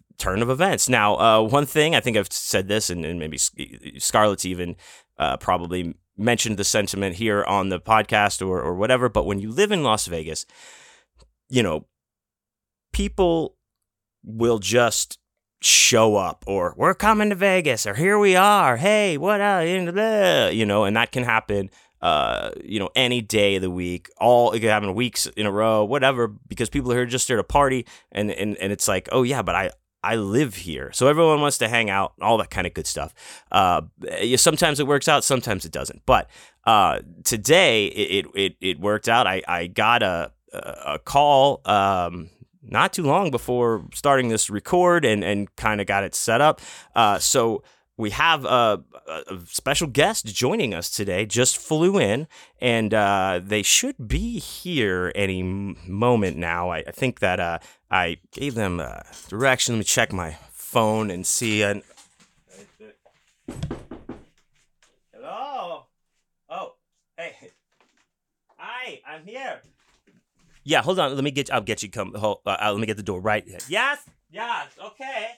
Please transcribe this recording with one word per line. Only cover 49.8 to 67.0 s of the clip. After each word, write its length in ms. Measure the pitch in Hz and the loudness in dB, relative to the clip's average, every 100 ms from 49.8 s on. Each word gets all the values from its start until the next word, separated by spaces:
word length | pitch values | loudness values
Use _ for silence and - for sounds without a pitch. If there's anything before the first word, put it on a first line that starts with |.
| 156 | -2
guest 400 | 120 180 220 113 | 2 2 0 -6
joining 480 | 92 127 226 131 | -2 -2 0 -2
us 160 | 85 - | -4 -6
today, 340 | - 98 90 | -6 -2 -2
just 320 | 101 110 127 - | -2 0 0 -2
flew 420 | - 156 180 196 | -2 2 2 2
in, 300 | 104 117 156 - - _ | 2 0 -4 -16 -20 _
and, 320 | 123 113 107 | 0 0 0
uh, 480 | 110 101 101 95 90 | 2 2 2 0 -2
they 200 | 95 104 | -2 -2
should 460 | 98 - 262 - 110 | 2 0 0 -6 -6
be 300 | 160 233 226 | -4 -4 -8
here 760 | - - 180 156 104 92 90 | -10 -12 -6 -2 0 0 -4
any 260 | 101 98 92 | -4 -2 -2
m-, 360 | 92 95 98 - 87 | -4 -6 -8 -10 -10
moment 500 | 98 123 117 95 76 | -2 2 2 0 -4
now. 320 | 85 87 90 | -4 -4 -4
I, 80 | 80 | -6
I 120 | - | -8
think 300 | - 127 - | -4 -4 -2
that, 200 | 95 90 | -2 0
uh, 180 | 87 85 - _ _ | -4 -6 -10 _ _
I 280 | 92 87 85 _ | -2 -2 -4 _
gave 220 | - 139 | -10 -8
them, 260 | 117 98 87 | -4 -4 -4
uh, 200 | 67 50 - - - | -8 -12 -18 -20 -14
direction. 480 | 104 135 127 - 113 | -2 0 0 0 -2
Let 20 | |
me 60 | |
check 280 | 98 - 113 | -2 0 0
my 240 | 95 82 76 - | -4 -8 -12 -18
phone 600 | - - 123 110 110 107 | -20 -4 0 2 0 -2
and 160 | 87 92 | -6 -4
see. 360 | - 113 107 | -2 0 0
And 200 | 101 101 - - _ _ _ _ _ - - _ 214 _ _ _ _ _ - - - - - - - - - _ _ _ _ _ _ _ _ | 0 -2 -10 -20 _ _ _ _ _ -20 -20 _ -20 _ _ _ _ _ -18 -10 -10 -10 -14 -18 -18 -20 -20 _ _ _ _ _ _ _ _
hello? 720 | - 147 208 277 269 175 156 - _ _ _ _ _ _ | -20 -16 -14 -12 -12 -12 -14 -18 _ _ _ _ _ _
Oh, 240 | 175 - - _ _ | -14 -14 -18 _ _